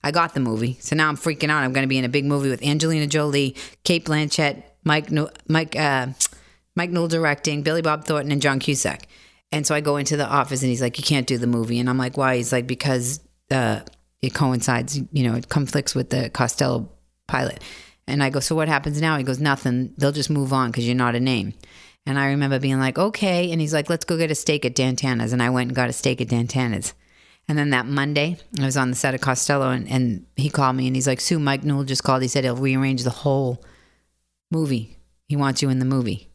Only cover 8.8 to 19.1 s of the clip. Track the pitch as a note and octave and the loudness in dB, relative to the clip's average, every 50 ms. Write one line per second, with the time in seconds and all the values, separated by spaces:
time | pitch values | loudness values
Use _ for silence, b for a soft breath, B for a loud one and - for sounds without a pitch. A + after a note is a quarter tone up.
8.8 | - - C#2 - - B B B B B B B B _ - D3+ C#3+ - D#3 D3 | -2 -4 -4 -6 -14 B B B B B B B B _ -4 -2 0 0 0 0
9.8 | D3 D3 C#3+ C#3+ C#3 C3+ D#3 D3 C#3+ - C3+ C#3+ B2+ - C#3 C3 C3+ B2+ B2 A#2+ | 2 0 0 0 0 0 0 -2 0 2 2 0 2 0 -2 0 0 0 2 2
10.8 | B2+ A#2+ - - C#3 - D3+ C3+ B2 - C3+ A#2 A#2+ A#2+ A#2+ A#2 A2+ A2+ A#2+ A#2+ | 0 -2 -2 -2 -2 0 0 2 2 0 0 0 0 0 0 0 0 0 0 0
11.8 | B2 B2+ B2+ C3 B2+ B2+ - C#3+ C3+ C3 B2+ B2 A#2 A2+ C3+ B2 A#2+ C3 C3 - | 0 0 0 0 -2 -2 0 0 2 2 2 0 0 0 0 0 0 -2 -6 -2
12.8 | - C#3+ C3 B2+ A#2+ B2 C#3+ D3+ - _ _ _ _ _ C#3 C3 A#2+ A2+ G#2+ - | 0 0 0 0 0 -2 -4 -6 -12 _ _ _ _ _ 0 2 2 2 0 -2
13.8 | - - - _ _ _ _ _ - C3 - - C#3+ C3 B2+ A#2+ - - B2 A#2 | -4 -14 -20 _ _ _ _ _ -6 -4 0 0 2 2 2 0 0 0 0 0
14.8 | B2 C3+ C#3+ C#3+ B2+ - - C#3+ B2+ A#2 A2+ A#2+ B2+ - - D3+ C#3 C3 - D3 | -2 -2 -4 -6 -6 -2 0 0 2 2 0 -2 -4 -2 0 0 0 0 -2 -2
15.8 | C#3 - - C#3 B2 - B2+ C3 B2 A#2 - - B2 B2 - - C#3 B2+ B2 A#2+ | -2 0 -2 -2 -2 -2 -2 -2 -2 -4 -2 -2 -2 -2 2 0 0 0 0 -2
16.8 | A#2 - - _ _ _ _ _ _ - - B2+ C3+ - - - B B B B | -4 -8 -14 _ _ _ _ _ _ -4 -2 -2 -2 -2 -6 -10 B B B B
17.8 | B B B B B - C3 C#3+ C#3 C3+ C3+ C#3 C3 - D#3+ D#3+ D#3 D#3 D3+ C#3 | B B B B B -4 0 0 0 2 0 -2 -2 0 0 0 2 2 0 0
18.8 | C#3+ D3+ D3 D3 D#3+ D#3+ | 0 -2 -2 0 0 0